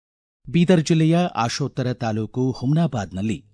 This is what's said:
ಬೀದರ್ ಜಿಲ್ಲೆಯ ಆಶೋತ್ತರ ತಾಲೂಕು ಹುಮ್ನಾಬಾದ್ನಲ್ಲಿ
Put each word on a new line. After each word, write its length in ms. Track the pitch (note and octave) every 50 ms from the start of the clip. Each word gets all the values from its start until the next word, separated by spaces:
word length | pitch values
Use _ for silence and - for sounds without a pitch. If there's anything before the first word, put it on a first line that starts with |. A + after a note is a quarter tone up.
| _ _ _ _ _ _ _ _ - -
ಬೀದರ್ 320 | B2 E3+ F3+ - F#3 E3
ಜಿಲ್ಲೆಯ 380 | D3 - E3+ D#3+ D#3+ D#3+ E3 E3+
ಆಶೋತ್ತರ 720 | F3+ F3+ - A2 A#2 A#2+ - - C#3+ A#2+ - - B2+ B2+
ತಾಲೂಕು 580 | B2 - B2 A2+ G#2+ A2 G#2+ G#2 - B2+ C3 C3
ಹುಮ್ನಾಬಾದ್ನಲ್ಲಿ 960 | B2 - B2 C3 D3+ D#3+ E3+ D3+ - A2+ G2 - F2+ F#2+ G#2 A2+ A2 C#3 - _